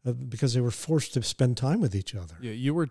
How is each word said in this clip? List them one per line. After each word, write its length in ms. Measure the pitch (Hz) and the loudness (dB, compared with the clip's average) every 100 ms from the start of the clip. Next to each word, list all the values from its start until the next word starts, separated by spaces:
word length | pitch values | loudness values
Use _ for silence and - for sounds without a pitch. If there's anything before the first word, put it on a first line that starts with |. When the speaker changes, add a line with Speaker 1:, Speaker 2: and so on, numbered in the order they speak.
| 127 | -6
Speaker 1:
uh, 60 | |
because 420 | 120 131 110 135 | -4 -4 -2 2
they 80 | 120 | 2
were 80 | 120 | 0
forced 460 | - - 160 - 131 | -2 0 0 2 -2
to 80 | |
spend 340 | 110 - 127 120 | -2 2 2 2
time 240 | 127 196 | 2 2
with 140 | 147 95 | 2 0
each 180 | - | -4
other. 220 | 101 85 82 | -8 -10 -10
Speaker 2:
Yeah, 120 | 120 | -8
you 240 | 110 131 160 | -2 0 0
were, 140 | 151 | -2